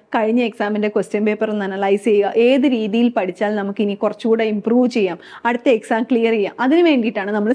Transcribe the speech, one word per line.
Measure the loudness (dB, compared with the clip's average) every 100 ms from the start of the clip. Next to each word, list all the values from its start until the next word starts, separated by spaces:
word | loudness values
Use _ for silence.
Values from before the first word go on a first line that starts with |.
| _ -2
കഴിഞ്ഞ | 0 0 0
exam-ിന്റെ | -2 -4 -2 -2
ക്വസ്റ്റ്യൻ | -2 -2 -2 -2
പേപ്പർ | -2 -2
ഒന്ന് | -4 -4
അനലൈസ് | -4 -2 0 2
ചെയ്യുക. | 2 2 2 4
ഏത് | 4 2
രീതിയിൽ | 0 -2 0 0 0
പഠിച്ചാൽ | -4 -4 -4 -2
നമുക്ക് | -4 -4
ഇനി | -4 -2
കുറച്ചുകൂടെ | -4 -2 0 0 0
ഇമ്പ്രൂവ് | -2 0 2 2 0
ചെയ്യാം, | -2 -4 -12 -8 -4
അടുത്ത | -2 0 0
എക്സാം | 0 -4 0
ക്ലിയർ | 0 2 0
ചെയ്യാം, | -2 -2
അതിന് | 0 4 4
വേണ്ടിയിട്ടാണ് | 2 0 -4 -4 -2
നമ്മൾ | -2